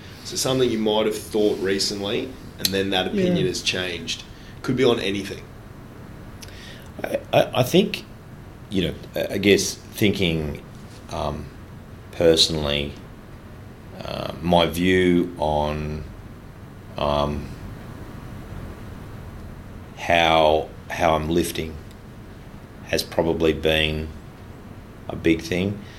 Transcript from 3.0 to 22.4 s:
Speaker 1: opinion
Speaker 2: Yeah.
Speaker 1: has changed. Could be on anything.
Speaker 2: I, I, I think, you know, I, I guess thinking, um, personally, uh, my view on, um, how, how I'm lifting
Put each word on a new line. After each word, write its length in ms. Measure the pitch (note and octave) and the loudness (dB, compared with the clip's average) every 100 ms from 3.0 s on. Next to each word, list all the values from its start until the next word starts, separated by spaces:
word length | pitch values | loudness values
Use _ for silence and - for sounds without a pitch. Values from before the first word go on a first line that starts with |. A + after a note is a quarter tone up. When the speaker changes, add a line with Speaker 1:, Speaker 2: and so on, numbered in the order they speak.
| F#2 | 2
Speaker 1:
opinion 300 | - F#2 F#2 | 2 2 4
Speaker 2:
Yeah. 80 | F#2 | 2
Speaker 1:
has 160 | F2 | 0
changed. 600 | - F#2 F#2 E2+ E2 - - - - - | -2 -2 -2 -4 -6 -8 -8 -16 -16 -10
Could 140 | - B2 | -2 4
be 80 | |
on 160 | B2+ A#2 | 4 4
anything. 400 | G2 - - F2 - - - - - - - - - - - - - - - - | 2 -2 -4 -10 -12 -16 -16 -16 -16 -16 -16 -14 -14 -14 -14 -14 -14 -16 -16 -6
Speaker 2:
I, 160 | - - - | -4 -4 2
I, 160 | C#3+ - - | 4 4 2
I 60 | |
think, 400 | A#2+ F3 G#3+ - - - - - - - - | 4 6 4 0 -10 -18 -18 -16 -16 -16 -4
you 120 | F#2+ E2 | 0 0
know, 60 | - - - | -2 -6 -4
I, 180 | - | -2
I 40 | G#2+ | 2
guess 360 | G2+ G2 - | 6 6 6
thinking, 840 | - - - G#2 F#2+ F2+ D#2+ D2+ C#2 - - - - - | -4 -10 2 2 4 2 2 -2 -6 -10 -16 -16 -16 -10
um, 360 | D#2 D2+ D2+ D2 - - - - - - | -4 -4 -4 -8 -14 -16 -16 -16 -16 -12
personally, 800 | - E2+ D#2+ - D#2+ D2 C#2+ C#2+ - - - - - - - - - - - | 4 6 8 6 2 2 0 -2 -6 -14 -16 -16 -18 -16 -16 -16 -16 -16 -12
uh, 280 | - - - - | -8 -6 -6 -4
my 240 | E2 F2 E2 | 6 6 6
view 680 | D#2+ F2+ F#2 F2+ F2 - - | 4 6 8 8 6 4 0
on, 680 | D2+ D2+ D2+ D2+ D2+ D2+ D2+ - - - - - - - - - | 0 2 2 0 -2 -4 -8 -12 -14 -16 -16 -16 -16 -16 -12 -2
um, 480 | C#2+ D2 D2 D2 C#2 - - - - - - - - - - - - - - - - - - - - - - - - - | 2 2 2 -2 -6 -10 -12 -12 -12 -14 -14 -14 -12 -12 -12 -10 -10 -12 -12 -12 -12 -12 -12 -12 -12 -14 -14 -14 -14 -8
how, 720 | - E2+ E2 D#2+ D#2 D#2 B1 - - | 2 4 6 8 8 6 2 -10 -10
how 240 | - F2 | 2 4
I'm 140 | D#2 D#2 | 4 4
lifting 460 | E2+ D#2+ - D#2+ D2 - - - - - - | 2 2 -2 -6 -8 -14 -16 -16 -16 -16 -16